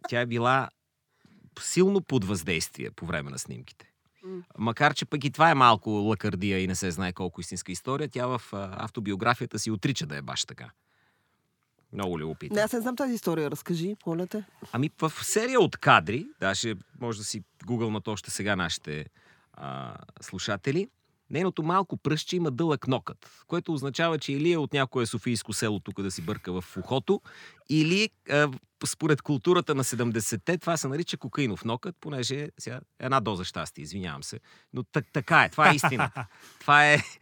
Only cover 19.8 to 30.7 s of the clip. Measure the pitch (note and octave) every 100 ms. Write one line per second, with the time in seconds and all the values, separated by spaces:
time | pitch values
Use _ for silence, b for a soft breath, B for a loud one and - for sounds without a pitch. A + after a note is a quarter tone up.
19.8 | B1 - - - - F#2 - G2+ C#3 D#3+
20.8 | G#3 _ _ _ - D3+ F#3 - D#3+ F#3
21.8 | F#3+ - C#3+ D3+ - F3+ D#3+ B2 E3 C#3
22.8 | B2+ B2 - - - - - E3+ E3+ D3+
23.8 | C#3 B2+ E3+ D#3+ - C#3 E3 E3+ C#3 D3
24.8 | C3 B2+ A#2 - B2 A#2 - - A2 G2+
25.8 | - G2+ G2 F2+ E2 G#2 - F#2 - F#2+
26.8 | - C3 - G3+ B B B B - D#3
27.8 | D#3 F#3+ G#3+ _ - C#3+ D3 B2+ _ -
28.8 | C#3+ - D#3 C#3+ - C#3 F3+ F3 D#3+ C#3
29.8 | B2+ A#2 A#2+ A2+ - G#2+ - F3 E3+